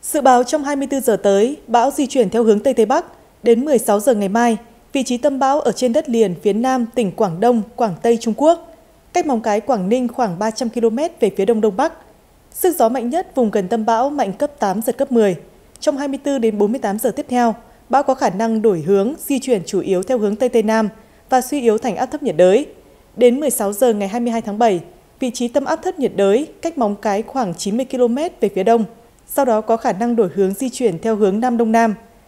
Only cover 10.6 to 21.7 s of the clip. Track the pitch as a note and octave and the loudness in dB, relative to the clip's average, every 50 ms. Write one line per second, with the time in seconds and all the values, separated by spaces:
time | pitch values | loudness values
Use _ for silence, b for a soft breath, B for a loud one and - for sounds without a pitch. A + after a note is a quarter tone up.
10.6 | C4 A#3 A3 B3 A3+ A3+ G#3+ A#3+ D4+ F4 E4+ - - G3+ F#3+ - F#3+ A3+ A#3 A3 | -6 -6 -4 0 0 0 0 0 -4 -4 -2 -2 -2 -2 0 0 0 0 0 2
11.6 | G#3+ A3 F#3+ F#3 C#4+ D#4+ - - - - _ _ _ _ _ _ _ _ - - | 0 -2 0 0 -2 -2 -2 -8 -20 -20 _ _ _ _ _ _ _ _ -14 -2
12.6 | - F#4 E4 - B3+ A3+ A#3+ C4+ A3+ A#3+ B3+ E4 F#4+ F#4 - - B3 G#3+ G3 G#3+ | -2 -2 0 2 2 2 2 0 -4 -2 -4 -4 -6 -4 -2 0 0 2 0 -2
13.6 | G3 F3+ A3 A3+ A3 A3 A3+ A3 B3 C#4+ D4 D4 B3 G3 F#3 - - D4 D4 - | -2 0 -2 -2 0 0 0 0 0 -2 0 -2 -4 -4 -2 -4 -4 -6 -4 -2
14.6 | - G3+ F#3 G3+ A3+ - A3+ - C#4 C#4 B3+ A#3 A3 G3+ F3+ D3+ - - _ _ | -2 -2 -2 -2 -2 -4 -2 -4 -4 0 2 2 2 2 2 -2 -8 -20 _ _
15.6 | _ _ _ - - D4+ D4 C4 C#4+ C#4+ C4+ C#4 - D4 C#4 C#4 A3+ A3+ G#3+ G#3 | _ _ _ -4 -2 -2 -2 -2 -4 -6 -6 -6 -4 -2 -2 0 0 0 0 2
16.6 | G#3 G#3 A3+ C4+ - G#3+ G3 G#3+ - B3 G3 - D4 - B3 B3 A#3+ A#3 G#3+ B | 0 0 0 -2 -2 -4 -4 -2 -2 -2 -2 -4 -6 -2 0 0 2 2 0 B
17.6 | B B B B B B A#3+ C4 C#4+ - C4 C4 D4+ A3+ F3 F#3 A3+ A3+ A3+ A3 | B B B B B B 0 0 2 2 0 0 0 -2 -2 -2 -2 -2 -2 2
18.6 | G#3+ A3+ G3 E3 D3+ D#3+ G3 G3 G3 A3+ D4+ E4 - - C#4+ C4 C4+ C4 B3 G3+ | 2 2 2 2 0 2 2 2 2 0 -4 -8 -6 -4 -4 -4 0 0 -2 -2
19.6 | E3 - - F#3+ - - F#3+ F3+ F#3+ - C4 B3 G#3 G3+ G3+ A3 C4 B3 A#3+ A#3 | -2 -4 -4 -4 -2 0 -2 -2 0 -2 -2 0 0 -2 -2 0 -2 0 2 2
20.6 | G#3+ G#3+ A3 A3+ A3 G#3 - b b b b b b b C4 C4 B3 - - D4 | 2 2 0 0 0 -2 -4 b b b b b b b 0 0 0 0 -6 0
21.6 | B3 A#3 | 0 2